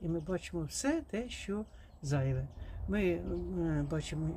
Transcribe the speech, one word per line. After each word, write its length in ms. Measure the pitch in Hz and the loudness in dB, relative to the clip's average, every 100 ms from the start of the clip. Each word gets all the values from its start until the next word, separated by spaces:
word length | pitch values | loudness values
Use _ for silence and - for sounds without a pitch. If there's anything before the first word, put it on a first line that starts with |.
і 60 | 170 | 0
ми 120 | 165 | 0
бачимо 420 | 160 180 - 175 | 0 -2 -2 -4
все 380 | 151 - 269 320 294 | -2 0 2 2 2
те, 180 | 214 240 | -4 -2
що 360 | - - 202 214 - - - | -6 -4 -4 -4 -10 -18 -8
зайве. 460 | 143 143 135 131 135 - - - - | 0 2 4 2 -2 -6 -8 -6 0
Ми, 140 | 202 | 2
е, 840 | 190 170 185 175 175 185 165 151 143 | 4 2 0 -2 0 0 2 2 2
бачимо, 400 | 156 151 156 156 | 0 0 0 0